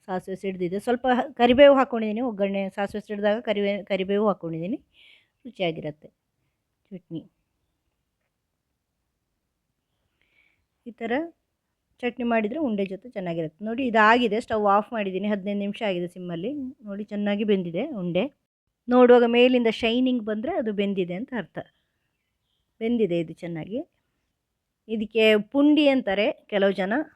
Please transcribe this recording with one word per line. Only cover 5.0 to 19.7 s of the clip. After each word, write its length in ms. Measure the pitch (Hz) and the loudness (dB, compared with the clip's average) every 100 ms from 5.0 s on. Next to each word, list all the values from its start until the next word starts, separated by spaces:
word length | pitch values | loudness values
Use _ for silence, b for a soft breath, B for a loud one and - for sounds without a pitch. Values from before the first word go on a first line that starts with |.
| b b b _ 262 | b b b _ -20
ರುಚಿಯಾಗಿರುತ್ತೆ 640 | - 175 160 156 147 - _ _ _ _ _ _ _ _ | -4 -4 -4 -10 -12 -20 _ _ _ _ _ _ _ _
ಚಟ್ನಿ. 300 | 185 _ 165 - _ _ _ _ _ _ _ _ _ _ _ _ _ _ _ _ _ _ _ _ _ _ _ _ _ _ _ _ _ _ _ _ _ _ _ 240 | -20 _ -14 -14 _ _ _ _ _ _ _ _ _ _ _ _ _ _ _ _ _ _ _ _ _ _ _ _ _ _ _ _ _ _ _ _ _ _ _ -20
ಈ 60 | 220 | -12
ಥರ 140 | - 254 339 _ _ _ _ _ _ _ | -4 -4 -4 _ _ _ _ _ _ _
ಚಟ್ನಿ 240 | 240 240 240 | -8 -4 -2
ಮಾಡಿದರೆ 280 | 226 208 294 294 | 0 -2 -4 -4
ಉಂಡೆ 180 | 208 196 | -2 -4
ಜೊತೆ 160 | 190 247 220 | -6 -12 -10
ಚೆನ್ನಾಗಿರುತ್ತೆ. 440 | 175 170 156 _ 214 | -6 -6 -6 _ -10
ನೋಡಿ, 160 | 233 262 | -6 -2
ಇದಾಗಿದೆ, 480 | 220 214 240 240 208 - | 4 4 4 2 -2 -4
ಸ್ಟವ್ 200 | 220 208 202 | 0 2 2
ಆಫ್ 140 | 208 233 | 0 -6
ಮಾಡಿದ್ದೀನಿ. 320 | 196 185 208 | -6 -4 -4
ಹದಿನೈದು 300 | 208 185 202 | -4 -4 -6
ನಿಮಿಷ 180 | 202 202 214 | -6 -6 -4
ಆಗಿದೆ 180 | 175 175 185 | -4 -6 -10
ಸಿಮ್ಮಲ್ಲಿ. 360 | 180 170 196 294 254 277 208 | -10 -8 -8 -8 -10 -14 -14
ನೋಡಿ, 160 | 202 208 | -12 -10
ಚೆನ್ನಾಗಿ 320 | 208 208 202 214 | -6 -4 -2 0
ಬೆಂದಿದೆ 320 | 196 175 165 302 233 | 0 -2 -6 -6 -6
ಉಂಡೆ. 220 | 175 170 262 _ _ _ _ _ - | -4 -2 -4 _ _ _ _ _ 0
ನೋಡುವಾಗ 380 | 247 247 247 233 240 | 6 8 8 6 4
ಮೇಲಿಂದ 340 | 247 254 226 | 4 4 0